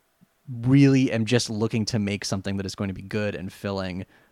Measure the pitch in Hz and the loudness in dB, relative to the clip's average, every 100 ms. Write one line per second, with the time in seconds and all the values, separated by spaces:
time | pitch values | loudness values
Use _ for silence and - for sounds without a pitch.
0 | _ _ _ _ - 117 120 139 139 135 | _ _ _ _ -14 -6 4 6 8 6
1 | 131 113 107 120 - 107 110 120 104 117 | 4 0 2 0 0 -2 -2 -2 -2 0
2 | 101 101 - 98 98 98 95 - 101 95 | 0 -2 -4 -4 -4 -4 -6 -4 -6 -6
3 | 98 107 104 76 90 - 104 98 95 90 | -6 -4 -4 -4 -10 -8 -6 -4 -4 -6
4 | 90 _ _ | -10 _ _